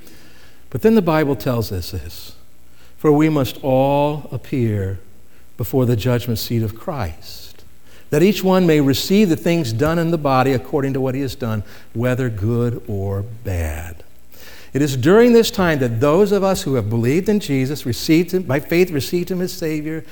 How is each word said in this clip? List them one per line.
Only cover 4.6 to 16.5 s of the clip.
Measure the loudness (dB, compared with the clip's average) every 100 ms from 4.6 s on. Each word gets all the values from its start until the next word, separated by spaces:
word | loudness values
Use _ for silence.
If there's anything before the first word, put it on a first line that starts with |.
| 0 0 -2 -6 -12 -16 -16 -16 -12 -8
before | -2 0 2
the | 2
judgment | 2 0 -2 -4
seat | -2 -2
of | -2 -6
Christ, | -8 -6 -6 -8 -14 -16 -16 -16 -16 -18 -18 -16 -2
that | 4
each | 4 4
one | 4 4 6
may | 6
receive | 4 2 2 4 4
the | 2
things | 2 0 0
done | 0 0 2
in | 0
the | 0
body | 2 4 4
according | 2 0 -2 0
to | -2
what | -2 -2
he |
has | -4
done, | -4 -4 -4 -6 -12 -10 -2
whether | 0 0 -2
good | -2 0 0 0 -2 -6
or | -6 -4 -4 -6 -8
bad." | -6 -4 -4 -6 -10 -14 -16 -16 -18 -16 -16 -16 -6
It | -2
is | 0 2
during | 6 8 8
this | 8 4
time | 2 2 2
that | 0 2
those | 4 4 4
of | 4
us | 2